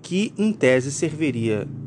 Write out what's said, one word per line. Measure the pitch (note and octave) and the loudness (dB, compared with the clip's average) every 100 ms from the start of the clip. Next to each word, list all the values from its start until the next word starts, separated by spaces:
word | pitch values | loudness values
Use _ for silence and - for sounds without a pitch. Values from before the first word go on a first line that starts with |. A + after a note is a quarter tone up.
que, | - F3+ G#3+ - | -2 -2 -2 0
em | G#3+ | 0
tese, | G#3 B2+ B2+ C3 | 4 4 4 2
serviria | C#3+ E3 D#3 D#3 A#2+ A2+ G#2 - - | -4 -4 -2 -2 0 0 -2 -4 -10